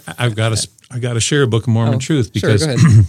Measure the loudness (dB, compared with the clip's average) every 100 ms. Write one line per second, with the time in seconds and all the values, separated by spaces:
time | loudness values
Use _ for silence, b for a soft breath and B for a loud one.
0 | -6 -4 -4 -2 -2 -2 -6 _ _ -8
1 | -6 -4 -2 0 2 0 0 0 0 -2
2 | -2 -2 -2 -2 0 0 0 2 4 4